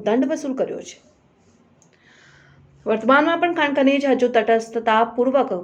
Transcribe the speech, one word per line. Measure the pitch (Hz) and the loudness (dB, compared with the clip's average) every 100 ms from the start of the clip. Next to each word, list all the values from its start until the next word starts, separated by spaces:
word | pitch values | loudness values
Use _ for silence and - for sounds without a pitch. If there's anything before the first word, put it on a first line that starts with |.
| 202 | -2
દંડ | 233 269 | 0 -2
વસૂલ | 311 277 254 | -4 -6 -6
કર્યો | 180 - | -6 -8
છે. | - - _ _ _ _ _ _ _ _ _ _ _ _ _ _ _ _ _ _ 214 | -16 -20 _ _ _ _ _ _ _ _ _ _ _ _ _ _ _ _ _ _ -4
વર્તમાનમાં | 220 220 277 311 339 | -2 2 2 4 0
પણ | 349 | 0
ખાણ | 339 294 285 | 0 0 2
ખનીજ | 269 277 277 | 2 2 0
હજુ | 254 247 | 2 2
તટસ્થતાપૂર્વક | 240 220 226 226 233 233 220 226 254 247 269 - 180 | 2 2 0 0 -6 0 2 0 0 0 2 0 -4